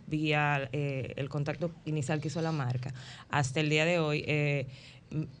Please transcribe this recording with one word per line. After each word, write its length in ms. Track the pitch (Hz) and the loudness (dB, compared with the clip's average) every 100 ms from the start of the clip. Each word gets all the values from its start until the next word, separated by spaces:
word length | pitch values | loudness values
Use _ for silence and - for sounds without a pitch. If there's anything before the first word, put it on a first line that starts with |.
| - | -4
vía, 640 | 156 156 151 147 143 135 | 0 2 2 4 2 0
eh, 400 | 147 143 135 131 - | -2 -2 -2 -4 -6
el 140 | 139 | -4
contacto 420 | 151 147 143 170 165 156 | -2 -2 -2 -4 -6 -4
inicial 340 | 151 147 156 | -2 0 -2
que 80 | 156 | -2
hizo 140 | 170 | -2
la 100 | 160 | -2
marca, 420 | 156 123 127 - - - - - | 0 0 -2 -4 -10 -14 -16 0
hasta 320 | 147 139 160 | 2 2 2
el 80 | 151 | 4
día 160 | 151 160 | 4 6
de 140 | 175 | 4
hoy, 240 | 151 151 - | 4 2 2
eh, 400 | 151 147 143 127 - - - - | 2 2 0 -2 -10 -18 -20 -6
m-, 160 | 151 160 - | -4 -4 -2